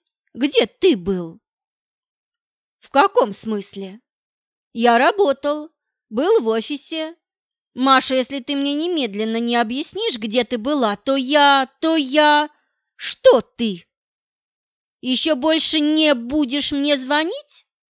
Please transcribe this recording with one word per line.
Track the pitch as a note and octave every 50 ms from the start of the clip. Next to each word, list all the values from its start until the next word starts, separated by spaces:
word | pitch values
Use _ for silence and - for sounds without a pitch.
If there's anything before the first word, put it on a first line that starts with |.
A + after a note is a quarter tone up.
| _ _ _ _ _ _ -
Где | A3+ B3 D4+ - B4 -
ты | - - _ - F#4+ D4+ G3
был?» | E3+ F3+ G3 F3+ F3 E3 E3+ - _ _ _ _ _ _ _ _ _ _ _ _ _ _ _ _ _ _ _ _ _ _ _ _ _ _ _ _
«В | _ _
каком | - C4+ F4 G4 - A#4+ C4+ G#3+
смысле?» | F#3+ - - A3 G#3+ G#3 F#3+ - - G3 G3 F#3+ F#3+ A#3 _ _ _ _ _ _ _ _ _ _ _ _ _ _ -
«Я | A#3 A3+ A#3+ A#3 A#3
работал, | C4 E4 G#4+ G4+ G4+ C#4+ C4+ C4+ - C#4+ D4 D4+ D4+ D#4+ _ _ _ _ _ _ _ _
был | A3 G#3+ D4 F4+ A4+ A4+
в | B3 A3
офисе. | A3 A3+ G#3+ - D4 C4+ - - D#4+ D#4+ D#4 D#4 E4+ - _ _ _ _ _ _ _ _ _ _ _
Маша, | - B3+ C4+ C4+ B3+ B3+ - C4
если | C4 B3+ - C#4 C#4
ты | B3 - C#4+
мне | C#4 C#4 C#4+ C#4+
немедленно | D4 D#4+ F4 F#4 D#4 C4 A3 G3 G3+ A3 A3 A3+ A3+
не | A#3 A#3 A#3+
объяснишь, | A#3+ A#3 G#3+ B3 C4+ D#4 - - F#4+ A4 A4+ C4 A#3
где | G#3 A#3 G3+ B3 A#3+
ты | - B3+ A#3
была, | G#3 C4+ D4+ C#4+ B3 G#3+ G3+
то | - _ - C4+
я... | C#4 C4 B3+ D4 D4 C#4+ C#4+ C#4 C4+ C4 B3+ _ _
то | - D#4+ D#4+
я...» | D#4+ C#4+ B3+ C4 D4+ D4+ D4+ D4 D4 D4+ D4+ - _ _ _ _ _ _ _ _
«Что | _ - - - - - C5 B4 B3
ты? | - - _ - A#3+ A3 F#3+ E3+ - _ _ _ _ _ _ _ _ _ _ _ _ _ _ _ _ _ _ _ _ _ _ _
Ещё | - B3 C4 A#3+ - D#4+ D#4
больше | B3+ B3 D#4+ D#4+ D#4+ - - - D#4
не | D4 D4+ D4+ D#4 D#4 D4+ C#4+
будешь | A#3+ A#3 A#3+ C#4 D#4 D4+ A#3+ B3 C#4+ C4+ -
мне | D4 C#4 C#4 D4 D4 C4+
звонить? | C4 B3+ C#4+ D4 D#4+ E4+ A#4 C#5+ D5 _ - - - _ _ _ _ _